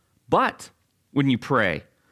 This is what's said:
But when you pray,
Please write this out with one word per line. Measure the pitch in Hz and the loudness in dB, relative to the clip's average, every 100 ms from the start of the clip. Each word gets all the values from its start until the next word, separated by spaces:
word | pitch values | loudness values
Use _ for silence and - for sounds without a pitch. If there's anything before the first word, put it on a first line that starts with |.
| _ _ - | _ _ -2
But | 185 254 - - _ _ _ _ | 0 0 -4 -16 _ _ _ _
when | 135 139 | -2 0
you | 123 | 0
pray, | - 131 101 78 - _ _ | 0 0 0 -2 -8 _ _